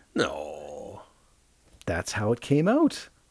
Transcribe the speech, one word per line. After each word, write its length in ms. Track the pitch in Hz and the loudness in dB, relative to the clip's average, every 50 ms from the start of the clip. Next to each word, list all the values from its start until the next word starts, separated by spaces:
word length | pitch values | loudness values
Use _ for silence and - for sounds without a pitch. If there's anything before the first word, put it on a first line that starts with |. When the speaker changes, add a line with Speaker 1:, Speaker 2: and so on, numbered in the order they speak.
| _ _ - | _ _ -2
Speaker 1:
No. 840 | - 117 78 - 73 76 76 73 73 73 71 73 73 71 73 98 - - - _ _ _ _ _ _ _ _ _ _ _ _ - - - | -2 -2 -2 -2 -6 -8 -8 -10 -10 -12 -12 -12 -12 -12 -14 -14 -16 -18 -20 _ _ _ _ _ _ _ _ _ _ _ _ -20 -12 -6
Speaker 2:
That's 280 | - 87 85 85 - - | -4 -2 -2 -2 -4 -2
how 180 | - 107 104 | -2 2 0
it 80 | 120 - | 0 0
came 280 | - - 139 143 156 190 | 2 2 2 4 4 4
out. 400 | 240 294 339 285 - - - - _ _ _ _ | 4 6 4 4 2 0 -12 -14 _ _ _ _